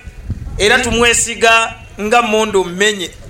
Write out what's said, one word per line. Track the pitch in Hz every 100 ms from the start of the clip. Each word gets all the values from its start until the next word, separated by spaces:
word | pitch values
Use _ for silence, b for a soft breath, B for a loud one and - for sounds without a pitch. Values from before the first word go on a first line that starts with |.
| - - - - - -
era | 202 247
tumwesiga | 240 226 233 226 - 214 226 226 226 - - -
nga | 208 240
mundu | 233 214 214 196
mmenye, | 175 175 208 208 165 -